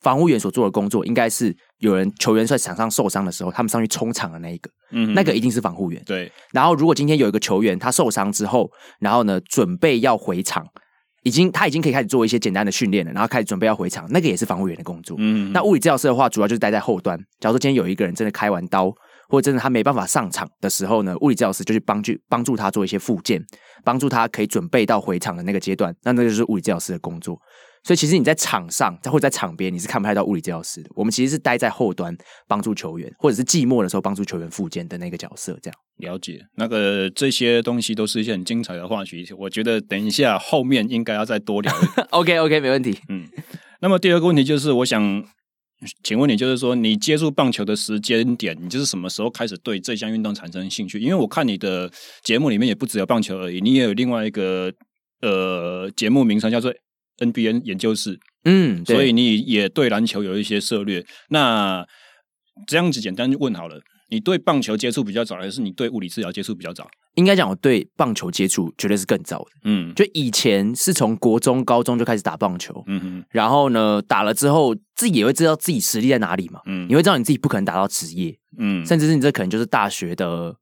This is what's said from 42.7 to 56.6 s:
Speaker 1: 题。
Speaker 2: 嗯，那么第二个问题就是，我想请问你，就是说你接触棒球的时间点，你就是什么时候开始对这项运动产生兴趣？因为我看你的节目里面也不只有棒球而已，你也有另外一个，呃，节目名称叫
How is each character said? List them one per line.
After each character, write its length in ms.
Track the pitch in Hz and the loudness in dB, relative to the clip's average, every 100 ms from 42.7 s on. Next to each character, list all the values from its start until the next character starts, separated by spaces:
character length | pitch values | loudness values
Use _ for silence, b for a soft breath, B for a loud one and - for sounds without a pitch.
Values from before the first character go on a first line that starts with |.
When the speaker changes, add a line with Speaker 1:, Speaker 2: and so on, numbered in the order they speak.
| 135 | 2
Speaker 1:
题。 160 | 127 98 - | 0 -4 -6
Speaker 2:
嗯， 180 | 98 82 B B B B B | -12 -12 B B B B B
那 80 | 185 | 2
么 100 | 190 | 4
第 140 | 185 | 4
二 80 | 175 | 4
个 80 | 165 | 6
问 80 | 160 | 4
题 80 | |
就 160 | 135 147 | 4 2
是， 140 | 147 | 2
我 120 | 127 123 | 2 2
想 380 | 113 104 98 104 _ _ _ _ _ - - | 2 0 -2 -8 _ _ _ _ _ -18 -12
请 160 | - 110 | -4 0
问 100 | 143 | 2
你， 60 | 107 | 2
就 120 | 127 | 0
是 100 | 127 | 0
说 180 | 127 123 | 0 0
你 220 | 110 107 | 2 0
接 200 | 104 151 | 2 0
触 140 | 160 | 0
棒 180 | 143 135 | 2 0
球 140 | - | 0
的 100 | 101 107 | -2 -4
时 200 | - 107 | -2 -6
间 380 | 104 117 120 120 | 0 0 2 -2
点， 220 | 101 82 | -4 -8
你 60 | 87 | -8
就 100 | 127 | -4
是 80 | 139 | -4
什 140 | 95 | -4
么 100 | 90 | -8
时 120 | - | -6
候 80 | 107 | -6
开 180 | - 117 | -4 -8
始 100 | 92 | -8
对 220 | - 101 | -8 -6
这 160 | 90 110 | -6 -6
项 160 | 110 | -4
运 100 | 110 | -4
动 140 | 107 101 | -4 -6
产 160 | 87 | -10
生 180 | 90 92 | -10 -8
兴 160 | - 98 | -8 -8
趣？ 140 | 107 | -4
因 80 | 117 | -2
为 80 | 185 | 0
我 100 | 110 | 0
看 220 | - 139 | 0 -2
你 100 | 98 | -2
的 320 | 101 92 90 B B B | -2 -4 -6 B B B
节 140 | - 113 | -2 0
目 120 | 151 | 2
里 80 | 104 | 2
面 100 | 123 | 2
也 80 | 104 | 0
不 100 | 127 | -4
只 140 | 107 | -4
有 60 | 92 | 0
棒 160 | 120 | 0
球 160 | 107 95 | -2 -6
而 120 | 92 | -8
已， 120 | 90 | -2
你 120 | 101 | 2
也 100 | 131 | 4
有 100 | 120 | 2
另 160 | 101 123 | 0 -2
外 160 | 117 110 | -2 -4
一 40 | |
个， 440 | 104 92 92 92 92 _ _ _ _ | -4 -2 -2 -4 -8 _ _ _ _
呃， 680 | 117 95 92 92 87 90 95 - | -2 0 0 -2 -4 -6 -8 -2
节 140 | 107 | 2
目 160 | 135 123 | 4 4
名 120 | 104 | 2
称 140 | 107 | 2
叫 80 | 117 | 0